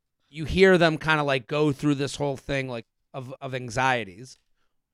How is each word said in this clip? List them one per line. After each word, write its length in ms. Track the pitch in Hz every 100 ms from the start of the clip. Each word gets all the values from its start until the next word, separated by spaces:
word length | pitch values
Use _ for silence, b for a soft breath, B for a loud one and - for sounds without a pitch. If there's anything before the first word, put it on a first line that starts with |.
| _ _ _
you 160 | 147 143
hear 320 | 165 190 180
them 200 | 165 156
kinda, 240 | 156 156
like, 240 | 143 135 -
go 240 | 151 151
through 240 | 135 147 139
this 200 | 139 -
whole 200 | 143 127
thing, 320 | - 139 131
like, 160 | 117 - _ _ 143
of, 180 | 127 139
of 140 | 139 131
anxieties, 840 | 123 113 131 123 98 90 127 - _ _ _ _ _